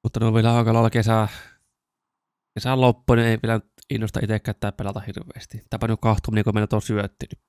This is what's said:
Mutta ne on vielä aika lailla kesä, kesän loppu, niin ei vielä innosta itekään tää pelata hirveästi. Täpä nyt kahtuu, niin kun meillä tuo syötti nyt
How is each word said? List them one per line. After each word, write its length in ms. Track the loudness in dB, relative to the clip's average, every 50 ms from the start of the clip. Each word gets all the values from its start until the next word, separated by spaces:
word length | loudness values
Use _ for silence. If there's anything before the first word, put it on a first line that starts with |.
Mutta 180 | -6 -4 -2 0
ne 60 | 0
on 80 | 2 2
vielä 220 | 4 4 4 2
aika 160 | 2 2 4
lailla 180 | 4 4 2 4
kesä, 380 | 2 2 2 2 2 2 0 -2 -6 -12 -20 -20 _ _ _ _ _ _ _ _ _ _ _ _ _ _ _ _ _ _ _ _ _
kesän 260 | -6 -2 -2 2 4
loppu, 340 | 4 4 4 2 _ 4 4
niin 120 | 4 4
ei 120 | 2 0 0
vielä 180 | 0 -2 -2 -2 -4 _ _ _ _ _
innosta 300 | -6 -4 -4 -4 -4 -4
itekään 320 | -2 -2 -4 -4 _ -6 -8 _
tää 120 | -6 -8
pelata 280 | -6 -6 -8 -8 -8 -8
hirveästi. 640 | -12 -12 -14 -14 -16 -16 -18 -20 -20 _ -18 -18 _ _
Täpä 160 | -6 -4 -2
nyt 140 | -2 -2 0
kahtuu, 320 | 2 0 0 2 0 0 0
niin 100 | 0 0
kun 100 | 2 0
meillä 120 | 0 0
tuo 140 | 0 -2 -4
syötti 460 | -2 -2 -4 -4 -4 -6 _ _ -16 -16
nyt 120 | -16 _ _